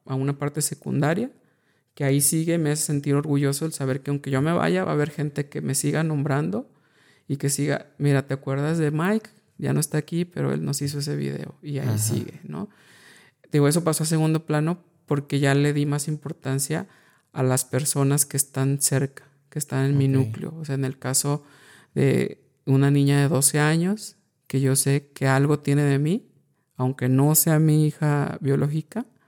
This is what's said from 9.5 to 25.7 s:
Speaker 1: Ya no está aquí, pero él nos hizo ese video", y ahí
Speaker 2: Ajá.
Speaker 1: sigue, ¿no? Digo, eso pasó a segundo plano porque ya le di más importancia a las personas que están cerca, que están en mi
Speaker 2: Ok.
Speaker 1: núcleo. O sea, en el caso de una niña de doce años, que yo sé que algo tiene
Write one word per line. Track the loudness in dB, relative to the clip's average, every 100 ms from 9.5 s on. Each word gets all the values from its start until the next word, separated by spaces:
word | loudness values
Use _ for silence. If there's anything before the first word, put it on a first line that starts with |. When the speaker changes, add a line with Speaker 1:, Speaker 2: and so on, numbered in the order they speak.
| -6
Speaker 1:
Ya | -2
no | 0
está | 0 -4
aquí, | -2 -4 -4
pero | -4 -2
él | -2 -4
nos | -4
hizo | -4 -4
ese | -6 -4
video", | -4 -6 -12 -14
y | -8 -4
ahí | -2
Speaker 2:
Ajá. | -2
Speaker 1:
sigue, | 0 -2 -4 -14
¿no? | -12 -10 -12 _ -20 -20 -20 -20 -20 _ _
Digo, | 2 4
eso | 2
pasó | 0 -2
a | 0
segundo | 0 2 0 0
plano | -2 -2 -4 _ _ _
porque | -4 -2 0
ya | 2
le | 4 2
di | 0 -2
más | -2 -4
importancia | -6 -10 -10 -4 -4 -2 -6 -8 _ _ _ _
a | -2
las | 0 0 -2
personas | -2 -2 0 2 2 0
que | -2
están | -4 -2 -2 0
cerca, | 0 0 -2 -6 -20 _ _
que | -10
están | -4 -2 2
en | 2
mi | 4
Speaker 2:
Ok. |
Speaker 1:
núcleo. | 2 0 -4 -10 -10
O | -6
sea, | -4
en | -4
el | -4
caso | -4 -2 0 -4 -6 -20 -20 -20 _
de | 0 2 2 0 -6 _ _ 0
una | 4 4
niña | 4 4 4
de | 2
doce | 2 2 2
años, | 2 2 0 -4 -8 _ _ _ _
que | 0
yo | 2 2
sé | 2 0 -2
que | -2 2
algo | 2 2 2
tiene | 2